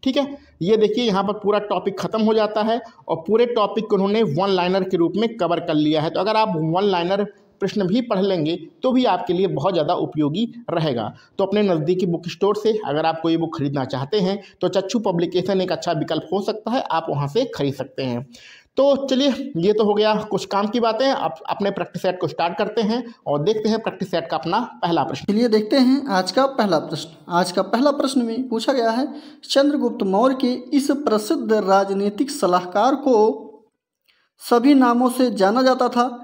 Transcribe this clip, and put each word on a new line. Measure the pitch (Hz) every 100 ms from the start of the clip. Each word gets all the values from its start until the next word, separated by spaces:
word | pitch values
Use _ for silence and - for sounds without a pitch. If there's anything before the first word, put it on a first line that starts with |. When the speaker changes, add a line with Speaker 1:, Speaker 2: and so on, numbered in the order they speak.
Speaker 1:
ठीक | 269 269
है, | 277 - - _
ये | 165 220
देखिए | 208 208
यहाँ | 240 190
पर | 196
पूरा | 208 196 208
टॉपिक | 202 185 196 196
ख़त्म | 175 220
हो | 220
जाता | 220 208 208
है | 214 233 - - -
और | 165
पूरे | - 220 240
टॉपिक | 240 202 214 -
को | 202
उन्होंने | 196 208
वन | 214 143 196
लाइनर | 190 180 190
के | 185 185
रूप | 165 175
में | 226 226
कवर | 170 165
कर | 165
लिया | 156 151 156
है। | 156
तो | 160
अगर | 190 220
आप | 214 170
वन | 160 170
लाइनर | 202 180 170 196 208 - _ _
प्रश्न | 196 214 185
भी | 226
पढ़ | 240 202
लेंगे, | 196 185 151 170 - _
तो | 254
भी | 254
आपके | 247 180 -
लिए | 175 190
बहुत | 156 165
ज़्यादा | 175 151
उपयोगी | 165 147 151 147 160 233 - -
रहेगा। | 170 160 120 104 - _ -
तो |
अपने | 190 208
नज़दीकी | 208 165 151 185 185
बुक | 170 170
स्टोर | - 196 208
से | 220 220 -
अगर | 147 160
आप | 165
कोई | 165 165
बुक | 160 151
खरीदना | 139 143
चाहते | 127 127 139 214
हैं, | 185 202 - _
तो | 180
चच्चू | 190 190 240
पब्लिकेशन | 208 175 170 175 180 190
एक | 185
अच्छा | 170 -
विकल्प | 160 151 156 -
हो | 190
सकता | 208 214 -
है, | 247
आप | - 160 160
वहाँ | 143 139
से | 143 180
खरीद | - 143
सकते | 131 127 -
हैं। | 135 120 139 - - - _ -
तो | 277 269 269
चलिए, | 262 277 226 277 165
ये | 180
तो | 208
हो | 208
गया | 208 214
कुछ | 208 - 190
काम | - 196 208
की | 240
बातें। | 226 220 269
अब | 262 165 - -
अपने | - 202
प्रैक्टिस | 190 170 175
सेट | 190 180
को | 160
स्टार्ट | 151 175 185
करते | 185 233
हैं | 208 233 233 - -
और | 147
देखते | 156 214 214
हैं | 220
प्रैक्टिस | 208 - -
सेट | 170 165
का | 156
अपना | 151 196 240 -
पहला | 180 170
प्रश्न। | 135 135 -
Speaker 2:
चलिए | 208 240
देखते | 214 214 277
हैं | 254 269 269
आज | 196 185
का | - 269
पहला | - 214 156
प्रश्न। | - 151 - - -
आज | 175 180
का | 196
पहला | 190 226 285
प्रश्न | 285 294 262
में | 233 226 262
पूछा | 220 226
गया | 262 226
है, | 226 294 - - -
चंद्रगुप्त | - - 285 285 240 220
मौर्य | 196 190 254 262
के | 247 247 - 285
इस | 262
प्रसिद्ध | 277 - 214 - 311 226
राजनीतिक | 214 190 196 196 196 202 202 269
सलाहकार | - 185 180 180 202 240 277
को | 277 226 214 262 - - _ _ _ _ _ _ _ _
सभी | - 240 254
नामों | 277 247 240 254
से | 247 247
जाना | 202 190 233
जाता | 262 254 247
था | 240 247 240